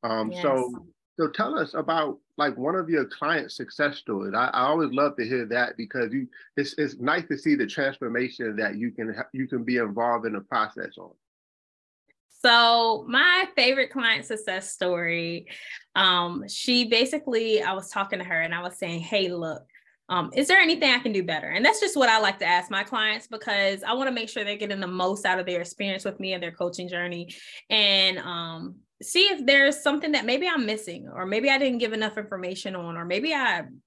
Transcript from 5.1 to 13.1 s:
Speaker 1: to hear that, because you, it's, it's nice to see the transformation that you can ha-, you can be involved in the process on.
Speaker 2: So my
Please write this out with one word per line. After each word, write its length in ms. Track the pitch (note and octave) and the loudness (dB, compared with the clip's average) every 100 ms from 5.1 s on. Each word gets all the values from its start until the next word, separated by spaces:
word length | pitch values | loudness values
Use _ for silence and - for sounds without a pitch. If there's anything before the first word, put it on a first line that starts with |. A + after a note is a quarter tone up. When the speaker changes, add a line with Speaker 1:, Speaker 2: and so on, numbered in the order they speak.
| C#3+ | 0
Speaker 1:
to 100 | A2+ | -2
hear 200 | B2+ A2+ | -2 0
that, 320 | A#2+ B2 - | 0 -2 -4
because 340 | A2 C3+ A#2 | -8 -2 -2
you, 160 | C3 B2+ - - - | -2 -6 -12 -8 -4
it's, 180 | C#3+ - | -4 -2
it's 220 | D3 - | -4 -2
nice 260 | B2+ E3+ E3+ | -2 -2 -2
to 80 | C#3 | -2
see 180 | D#3+ D3 | 2 2
the 100 | A2 | 2
transformation 920 | - C#3 C3 B2+ A#2+ B2+ - A#2 G#2 | 0 -2 -2 -4 -2 -4 -4 -6 -2
that 180 | G#2+ G#2 | -4 -2
you 160 | A#2 | -6
can 220 | A2+ A2+ | -4 -6
ha-, 160 | A2+ - | -6 -8
you 160 | C3 C3 | -6 -4
can 160 | C3+ | -4
be 140 | A#2 B2 | 0 0
involved 480 | A2+ G2+ A#2 A#2 A2 | 0 0 0 0 -2
in 80 | |
the 80 | G#2 | -6
process 560 | G2 B2 G#2+ - F2 - | -4 -2 -2 -4 -12 -12
on. 140 | F2 _ _ _ _ _ _ _ _ _ _ _ _ | -20 _ _ _ _ _ _ _ _ _ _ _ _
Speaker 2:
So 760 | _ B3 A#3 A#3 A#3 A3+ A3 | _ 6 8 8 6 4 2
my 400 | A#3 | 0